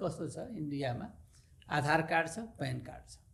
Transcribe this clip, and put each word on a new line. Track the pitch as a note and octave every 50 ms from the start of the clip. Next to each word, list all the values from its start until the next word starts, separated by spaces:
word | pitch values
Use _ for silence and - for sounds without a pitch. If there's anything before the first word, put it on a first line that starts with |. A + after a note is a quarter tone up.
| G3
कस्तो | E3 - - E3+ C#3
छ | A#2 -
इन्डियामा | F#3 B3 A#3 F3 D#3 D3 C#3+ C#3 C#3 B2+ A#2 - G#2+ G2+ - - - - - - - - - - - -
आधार | - D3+ C3+ D3 D#3 E3
कार्ड | D#3+ D#3+ E3+ E3 E3 D#3+
छ, | - A3
प्यान | A3+ A3 - - C#3+ C3 B2+ A#2+
कार्ड | A2+ - - - - -
छ। | - - - -